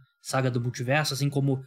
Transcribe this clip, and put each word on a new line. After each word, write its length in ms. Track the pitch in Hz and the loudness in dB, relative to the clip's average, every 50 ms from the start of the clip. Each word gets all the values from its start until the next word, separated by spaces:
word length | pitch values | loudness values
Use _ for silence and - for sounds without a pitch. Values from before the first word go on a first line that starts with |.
| - _ _ _ | -8 _ _ _
Saga 300 | - - - 131 131 127 | -8 -4 0 0 2 2
do 100 | 120 123 | 2 0
Multiverso, 540 | 117 123 - - 120 123 139 151 151 - 143 | -2 -2 -4 -4 -2 0 2 2 0 0 -2
assim 160 | 127 143 139 | -2 -2 0
como 320 | 135 139 139 139 135 135 131 | 0 2 2 2 0 0 -4